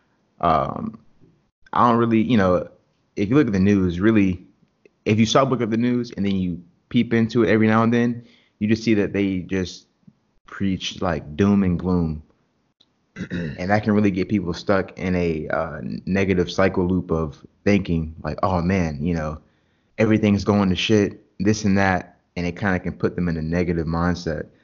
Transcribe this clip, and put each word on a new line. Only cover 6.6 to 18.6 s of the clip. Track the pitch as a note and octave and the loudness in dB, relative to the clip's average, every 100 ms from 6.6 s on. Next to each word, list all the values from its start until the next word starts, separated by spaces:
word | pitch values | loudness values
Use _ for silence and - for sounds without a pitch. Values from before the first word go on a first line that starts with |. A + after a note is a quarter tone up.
| - _ _ | -12 _ _
peep | B2 A#2 | 0 2
into | A#2 A2+ A#2+ | 2 2 2
it | G2 | 2
every | A2 A2 | 4 4
now | A2 | 4
and | A2+ | 2
then, | A#2+ A#2+ A#2 - _ _ _ | 2 0 -4 -12 _ _ _
you | G#2+ | -2
just | A2+ | 0
see | A2+ | 2
that | G#2 G2 | 0 0
they | G2 G2 F#2+ | 0 -2 -2
just | E2 F#2+ F2 - _ _ - _ _ _ - | -4 -4 -4 -10 _ _ -20 _ _ _ -20
preach, | - G2 F#2 - - | -6 -4 -4 -6 -4
like, | F#2+ D#2 D2 D2+ | -4 -4 -6 0
doom | G2+ G2+ | 2 4
and | F#2 E2+ | 2 0
gloom. | F2+ F2+ E2 D2+ - _ _ _ _ _ _ _ _ - | 0 0 0 -4 -12 _ _ _ _ _ _ _ _ -14
<clears throat> | - | -8
And | F2 E2 C2+ F2+ | -6 -8 -6 0
that | G#2+ | 0
can | A2 | 2
really | G#2 G#2+ | 2 2
get | F#2 F2+ | 0 0
people | G#2 F2 | -2 -2
stuck | F2 - G2 F#2 - | -6 0 0 0 -6
in | F#2+ F2+ | -2 0
a, | F2 D#2 D2+ | 0 -2 -4
uh, | D#2 D#2+ D2 B1 G#1 - | -4 -4 -8 -10 -8 -2
negative | F#2+ F#2+ F2+ E2+ | 0 2 0 0
cycle | - F#2+ F#2+ F2+ | 2 0 2 0
loop | F#2 - | 0 0
of | D#2+ D#2+ - - _ G2+ | -4 -4 -10 -20 _ 0
thinking, | G2+ F#2 E2 D#2+ D#2+ | 0 0 -4 -4 -8
like, | D#2 - | -10 -4
"Oh | F#2+ F2+ | -2 0